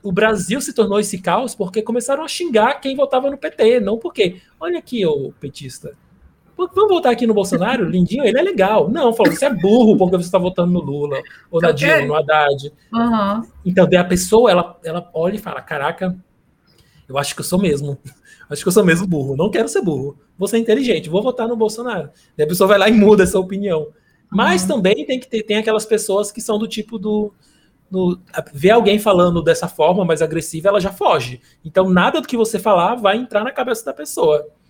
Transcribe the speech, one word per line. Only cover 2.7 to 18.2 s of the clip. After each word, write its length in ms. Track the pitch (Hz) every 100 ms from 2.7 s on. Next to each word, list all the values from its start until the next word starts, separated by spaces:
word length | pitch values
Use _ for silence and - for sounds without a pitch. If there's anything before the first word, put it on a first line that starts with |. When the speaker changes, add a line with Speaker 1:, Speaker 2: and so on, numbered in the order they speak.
| -
Speaker 1:
quem 140 | 269 269
votava 340 | 277 254 277
no 60 | 277
P 120 | 320
T, 300 | - 220 247
não 180 | 196 226
porque, 380 | 339 - 190 180 _ _
"Olha 180 | 339 339
aqui, 260 | - 240 180
ô 260 | 147 135 -
petista, 500 | 143 - 139 - - - _ _ _ _ _ -
v-, 100 | 359
vamos 160 | - 427
votar 200 | 359 269
aqui 140 | 240 233
no 60 |
Bolsonaro, 560 | 208 185 - 196 254 196
lindinho, 340 | 180 175 247
ele 140 | 262 240
é 40 |
legal." 480 | 370 349 185 214 156
Não, 240 | 285 254
falou, 180 | 226 190
"Você 140 | - 285
é 80 |
burro 420 | 214 180 226 220 202
porque 220 | 180 180
você 120 | 175
tá 60 | 190
votando 340 | 180 180 175
no 80 | 175
Lula, 420 | 139 143 147 135 - - _
ou 80 | 165
na 80 | 170
Speaker 2:
Então, 60 | 139
Speaker 1:
Dilma, 180 | 277 311
Speaker 2:
é. 40 | -
Speaker 1:
no 80 | 151
Haddad." 560 | 156 156 147 143 143 _ _
Speaker 2:
Aham. 520 | 226 233 226 202 214 226 -
Speaker 1:
Então, 220 | 185 185 170
daí 100 | 180
a 60 |
pessoa, 460 | 180 180 - 220 240
ela, 280 | 175 170 -
ela 260 | 160 165 170
olha 220 | 156 170 208
e 20 |
fala, 240 | 190 139
"Caraca, 520 | - 147 143 170 185 185 _ _ _ _ _ _ _ _ _
eu 80 | 131
acho 160 | 143
que 60 | -
eu 40 |
sou 140 | - 180
mesmo. 400 | 196 143 143 139
<laughs> 200 | - _